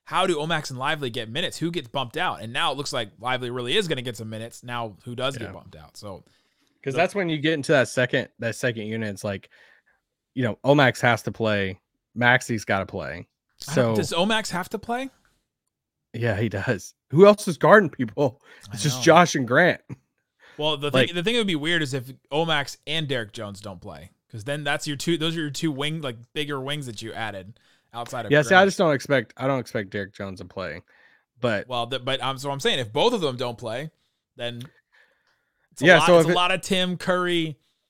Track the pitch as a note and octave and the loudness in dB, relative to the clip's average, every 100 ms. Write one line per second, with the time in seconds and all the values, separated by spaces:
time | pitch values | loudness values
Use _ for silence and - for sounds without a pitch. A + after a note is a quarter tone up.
0 | - D#3+ F#3 D#3 D#3 D#3+ - B2+ C3+ D#3 | -4 0 0 0 -2 -4 -4 -4 -4 -2
1 | B2+ B2 A2 C3 F#3 - E3 E3+ B2+ C#3 | -4 -6 -6 -6 -6 -4 -4 -4 -6 -6
2 | B2 D3+ F3+ D#2 A2 C3+ E3 C#3 C#3 C3 | -6 -4 -4 -4 -6 -2 -2 -2 -4 -6
3 | G#2+ - A#2+ B2+ B2 B2 B2 F#3 F3+ C#3 | -6 -8 -4 -4 -4 -6 -2 -2 -2 -4
4 | B2 A2+ A2 A2 A#2 - B2 A#2+ A2+ F#2+ | -6 -8 -10 -10 -12 -14 -10 -8 -8 -10
5 | - A#2+ C3 B2+ G2 - G2 D#2+ D2+ - | -12 -4 -4 -4 -10 -12 -18 -20 -20 -18
6 | G#2 F2+ - _ _ _ _ _ C#3 C3+ | -14 -14 -18 _ _ _ _ _ -4 0
7 | D#3 G3+ E3+ D#3 D3+ D#3+ C3 D3 A#2+ - | 0 0 -2 -2 0 0 2 2 4 0
8 | B2 C3+ - - A#2 - B2+ A2+ G#2+ A2+ | 0 0 -2 -6 -6 -2 -4 -4 -6 -4
9 | G#2+ F#2+ G#2+ G2 - _ - _ _ _ | -6 -6 -6 -6 -10 _ -20 _ _ _
10 | _ _ _ - A#2+ - B2+ D3 C3 - | _ _ _ -2 -2 0 4 6 4 4
11 | B2 A2+ - G#2 A2 G#2 F#2+ F#2+ _ _ | 2 2 -2 -2 0 0 -2 -6 _ _
12 | _ - A#2+ B2 - A2+ - G2 F#2 G2 | _ 2 4 4 2 -4 -2 -2 -2 -6
13 | C#2 E2 A2+ _ _ _ - D3+ A#2 A2 | -8 -10 -14 _ _ _ -4 0 2 2
14 | D#3+ E3+ G3+ A3 G#3+ F3+ F3+ G#3 - A#3+ | 0 0 0 0 -2 -6 -6 -8 -6 -6
15 | C4+ - _ _ _ _ _ _ _ _ | -8 -14 _ _ _ _ _ _ _ _
16 | _ A2+ A#2 G2+ A2+ F#2+ G#2+ G2+ - - | _ -4 0 0 0 -2 -2 -4 -6 -20
17 | _ D3 G3+ G#3 - D3 D3+ G#3 E3 - | _ 8 8 8 2 2 6 6 6 0
18 | A#2 - C#3 - _ - - G#2+ C#3+ B2 | -4 0 -2 -2 _ -20 -14 -4 -4 2
19 | D#3+ D#3+ F3 D3+ A#2 C3+ F3 - - C3+ | 8 8 8 4 2 4 4 2 -4 -18
20 | _ _ _ _ - - D3+ D3 C#3+ C#3 | _ _ _ _ -18 -4 -2 -2 2 2
21 | B2+ F3 F3 A#3+ G3+ D#3 D3+ E3+ C#3+ C#3 | 2 0 0 0 0 0 0 0 0 -4
22 | B2+ C3 _ D3 E3 D3+ C3+ - - D#3+ | -8 -16 _ -2 2 0 -2 -8 -6 -4
23 | D3 B2+ G#2 A2+ G#2 G2+ G#2+ F2+ G#2 D2+ | -2 -4 -6 -10 -12 -12 -14 -14 -14 -16
24 | F2 _ _ A#2 G#2+ D3 C#3+ D3 - C#3 | -18 _ _ -12 -6 -4 -2 -2 -4 -4
25 | - E3+ E3 E3 D3 C3+ E3 C3+ D3 D#3+ | -2 0 0 -4 -6 -4 -4 -2 -4 -4
26 | C#3+ A#2 A2+ D3+ D3 C#3+ C3 D3 B2+ G#2 | -6 -10 -10 -6 -4 -6 -6 -6 -8 -10
27 | A2 G2+ A2 G2 F#2 - _ _ _ A#2 | -10 -8 -8 -8 -14 -20 _ _ _ -12
28 | A#2+ B2 A2 C#3+ C#3 F#3 G3 - E3+ C#3 | -10 -8 4 4 6 6 6 4 2 2
29 | - C#3 A2 - C3 C3+ A2+ A#2 G2 G#2 | 2 0 0 -4 -2 -2 -2 -6 -6 -6
30 | G2 - G2 F#2 F2+ - F2+ E2 - _ | -8 -10 -12 -12 -12 -10 -8 -10 -16 _
31 | _ _ _ _ B2 G2+ - B2 A#2 C3 | _ _ _ _ -2 -2 -2 -6 -4 -6
32 | B2 C3 B2+ C3+ C#3+ C#3 A#3 E3+ A2 B2 | -4 -4 -4 -4 -6 -4 -2 -2 -2 -4
33 | G#3+ A#3+ D3+ B2 B2 A2+ A#2 A#2 D#3+ - | -4 -2 -4 -4 -8 -8 -8 -8 -10 -16
34 | _ _ _ - A#2+ A#2+ B2+ _ _ _ | _ _ _ -12 -10 -10 -14 _ _ _
35 | _ _ _ _ _ _ _ - D3 E3+ | _ _ _ _ _ _ _ 2 6 8
36 | E3 E3+ D#3+ F3+ F3+ F#3 - F#3+ F#3 F3+ | 8 6 6 2 2 0 -2 0 0 -2
37 | - F3+ F3 F3 D#3+ C#3+ _ _ _ | -2 0 0 0 -2 -8 _ _ _